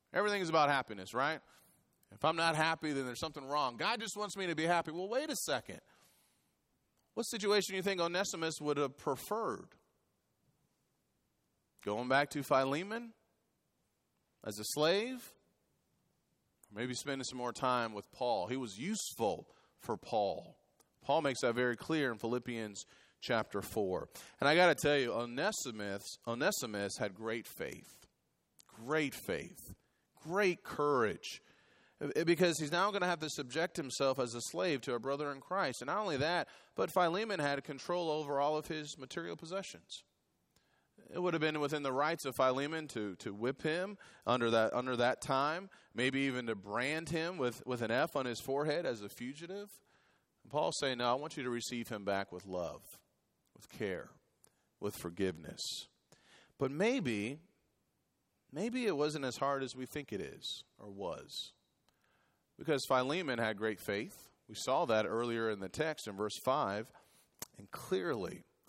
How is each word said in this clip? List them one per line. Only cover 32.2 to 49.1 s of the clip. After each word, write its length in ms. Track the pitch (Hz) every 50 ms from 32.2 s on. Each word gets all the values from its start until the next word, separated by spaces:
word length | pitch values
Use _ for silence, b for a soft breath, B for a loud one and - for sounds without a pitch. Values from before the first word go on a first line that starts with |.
| 165
because 340 | 165 170 156 180 175 165 156
he's 120 | 160 143
now 200 | 156 175 185 208
gonna 160 | 202 202 185 180
have 120 | 175 160
to 100 | 156 151
subject 480 | - - 143 123 123 156 165 185 - -
himself 420 | 151 131 120 - 143 135 131 131
as 140 | 127 120 113
a 80 | 120
slave 400 | 117 - - 165 185 185 151 131
to 140 | - - 123
a 40 | 120
brother 320 | 113 135 139 143 151 143
in 100 | 139 135
Christ. 400 | 123 - 175 196 190 143 123 -
And 60 | 127 135
not 120 | 160 202
only 180 | 214 202 156 131
that, 300 | 139 156 175 175 147 B B B B B B
but 160 | - 190 185
Philemon 480 | - 185 180 165 165 190 220 226 208 170
had 240 | 147 143 143 139 135
control 440 | - 147 135 - - 175 180 175 160
over 300 | 151 156 156 143 143 139
all 180 | 143 147 151 151
of 100 | 156 -
his 300 | 165 156 151 147 - -
material 380 | 131 131 - 165 165 175 170
possessions. 680 | 160 - 160 175 196 185 - - - - - - - - _ _ _ _ _ _ _ _ _ b b b b b b b b _ - - - -
It 80 | -
would 120 | 180 180 160
have 80 | 165
been 180 | 147 156 151 151
within 240 | 147 143 151 151 143
the 80 | 139 127
rights 320 | 131 143 156 170 160 -
of 100 | 135 123
Philemon 520 | - 135 131 127 131 143 147 160 160 156 147
to, 260 | - 117 107 104 92 -
to 160 | - 113 98
whip 280 | 101 110 127 135 -
him 360 | - 160 156 175 185 202 208 B B B B B B
under 240 | 110 120 127 120 117
that, 220 | 113 113 110 110 -
under 220 | - 123 131 127
that 260 | 117 120 123 127 -
time, 480 | - - 139 131 139 147 156 175 196 196 B B B B -
maybe 280 | 110 123 131 131 135
even 260 | 139 139 127 127 123 113
to 80 | 113
brand 540 | 101 92 101 104 113 123 135 151 160 165 147
him 280 | 165 165 160 170 185 180
with, 280 | 135 123 - - - -
with 140 | 127 117
an 100 | 120 110
F 240 | 113 127 147 165 -
on 100 | 147 131
his 140 | 127 120 113
forehead 460 | - - 135 143 147 156 147 165 175
as 160 | 151 123 110
a 80 | 104
fugitive. 600 | 101